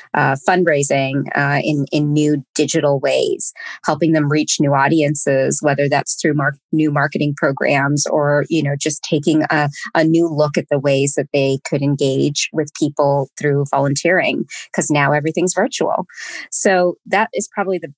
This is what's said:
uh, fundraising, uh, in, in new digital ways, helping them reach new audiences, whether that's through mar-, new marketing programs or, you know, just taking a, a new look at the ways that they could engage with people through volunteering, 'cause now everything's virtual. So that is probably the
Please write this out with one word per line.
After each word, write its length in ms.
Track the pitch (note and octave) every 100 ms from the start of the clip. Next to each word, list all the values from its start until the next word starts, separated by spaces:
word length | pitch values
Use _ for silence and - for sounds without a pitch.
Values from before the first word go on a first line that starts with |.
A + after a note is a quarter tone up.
| -
uh, 220 | C#3+ C#3 C3+ -
fundraising, 800 | F3+ E3+ D3 C#3 C#3 C3+ C#3 C#3 -
uh, 240 | C#3+ C#3+
in, 220 | - D3 C#3
in 200 | D3+ D3
new 320 | D3+ D3+ D3 -
digital 440 | - D3 E3 D3 C#3
ways, 540 | C#3 C3 - - - - - -
helping 280 | - D3+ D#3+
them 180 | D#3+ D3
reach 260 | D3+ D3 -
new 140 | D3
audiences, 840 | C#3 C#3 D#3+ D3 D3+ - C3+ C3+ C#3
whether 260 | D3+ C#3+ C#3+
that's 260 | C#3+ -
through 200 | - E3
mar-, 220 | D3 C#3+ C#3+ _
new 180 | D#3 D#3
marketing 440 | D3 D3 - D3 C#3+
programs 680 | D3+ C3+ - C#3 C#3 D3 -
or, 400 | D3+ D3 D3 C#3
you 140 | D#3+
know, 120 | C#3+ C#3+
just 220 | D#3 D3
taking 420 | - D#3 D3 D#3 D3+
a, 180 | D#3 D3 D3 -
a 80 | E3+
new 240 | D#3+ E3 E3+
look 300 | D3 D3+ D#3
at 100 | -
the 80 | C#3+
ways 360 | C#3 C3+ C#3 D3+
that 120 | C#3
they 260 | C#3+ C3+ C3+
could 180 | - C#3
engage 640 | C#3+ C#3 C#3 C3+ C#3+ D3 -
with 220 | D3+ D3+
people 540 | - D3+ D3 C#3+ C#3+ C3+ -
through 280 | D3 C#3+ C#3+
volunteering, 760 | C#3 C#3 C#3+ E3+ F3+ B2 - - - -
'cause 160 | - D#3
now 220 | D3 C#3+
everything's 420 | D3 D3+ E3 F3+
virtual. 520 | F3+ A#3 - - - F3+ - - - -
So 460 | - G#3 F#3 F3+ - -
that 220 | F#3+ A3+
is 140 | - -
probably 240 | - F#3+ F#3
the 140 | D#3